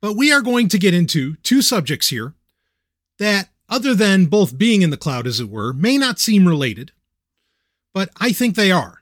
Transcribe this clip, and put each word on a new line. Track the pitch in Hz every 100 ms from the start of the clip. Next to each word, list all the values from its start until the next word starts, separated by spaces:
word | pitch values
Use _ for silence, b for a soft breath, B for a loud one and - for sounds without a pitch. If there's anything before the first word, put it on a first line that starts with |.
But | 202
we | 214 285
are | 294
going | 240 240 226
to | 208
get | 190
into | 175 170 160 135 160
two | - 262
subjects | 247 233 139 147 -
here | 127 113 - _ _ _ _ _ _ _ _
that, | 208 202 185 _ _
other | 247 269
than | 226 208 190 175
both | 208 190 127
being | 226 214
in | 175
the | 143
cloud, | - 127 120
as | 117
it | 117
were, | 107 107
may | 131 196 277
not | 262 208
seem | - 208 180
related, | 160 135 104 - _ _ _ _ _ _ _ _ _ _
but | 196 196 -
I | 247
think | 202 247 202
they | 202
are. | 185 131 -